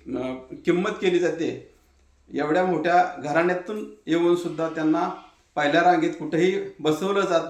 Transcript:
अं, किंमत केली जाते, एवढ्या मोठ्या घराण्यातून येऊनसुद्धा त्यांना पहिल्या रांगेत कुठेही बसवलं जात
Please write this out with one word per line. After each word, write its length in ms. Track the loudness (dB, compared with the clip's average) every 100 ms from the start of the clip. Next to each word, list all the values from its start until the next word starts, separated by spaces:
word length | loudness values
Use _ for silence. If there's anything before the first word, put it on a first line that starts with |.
| -10
अं, 480 | -8 -6 -8 -12 -8 0
किंमत 240 | 0 0
केली 300 | 0 0 2
जाते, 560 | 0 -2 -4 -6 -14 _ _ _ _ _ _
एवढ्या 320 | -6 0 2 2
मोठ्या 560 | 0 2 2 2 -2
घराण्यातून 640 | -2 0 2 0 -6 -10 -10 -14 -2
येऊनसुद्धा 640 | 2 4 2 0 -4 -6
त्यांना 400 | -2 0 2 0 -6 -16 _ _ -2
पहिल्या 280 | 2 4
रांगेत 280 | 6 4 2
कुठेही 580 | -4 -4 0 2 0 -6 -4
बसवलं 420 | -2 0 0 0
जात 200 | 2 0 0